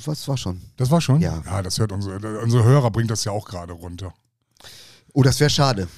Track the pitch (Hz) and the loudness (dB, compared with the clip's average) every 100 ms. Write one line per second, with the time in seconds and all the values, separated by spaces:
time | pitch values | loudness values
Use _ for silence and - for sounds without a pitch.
0 | 143 151 - 135 98 90 - - 127 165 | -4 -8 -6 -6 -6 -10 -12 -4 2 2
1 | 151 143 170 82 - 101 92 - 107 98 | 4 2 2 -2 -6 -6 -4 -2 -4 -4
2 | 98 95 107 107 117 120 113 143 120 101 | -8 -8 -8 -6 0 4 6 6 4 0
3 | 113 110 107 101 - 90 85 85 87 87 | -2 -2 -4 -6 -8 -12 -12 -12 -14 -12
4 | 92 - _ _ _ _ - - - - | -14 -14 _ _ _ _ -20 -20 -20 -20
5 | _ 143 131 127 147 - 139 101 87 | _ 2 4 4 2 4 2 2 -4